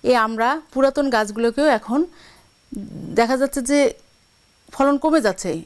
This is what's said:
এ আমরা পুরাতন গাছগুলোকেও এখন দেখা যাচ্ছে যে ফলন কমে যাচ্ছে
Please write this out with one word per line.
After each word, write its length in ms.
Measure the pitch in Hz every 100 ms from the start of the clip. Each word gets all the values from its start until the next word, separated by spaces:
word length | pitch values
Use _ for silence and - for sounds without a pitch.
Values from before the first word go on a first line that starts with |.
| 240
এ 20 | 247 220
আমরা 220 | 226 233 311 -
পুরাতন 340 | 269 269 269 277
গাছগুলোকেও 520 | 240 208 208 233 233 302 226
এখন 220 | 220 262 349 - - - _ _ _ 202 202 - - -
দেখা 180 | 233 262
যাচ্ছে 200 | 269 285 247
যে 80 | 285 277 - _ _ _ _ _ _ _
ফলন 200 | - 277 285
কমে 180 | 311 311 214
যাচ্ছে 220 | 180 185 160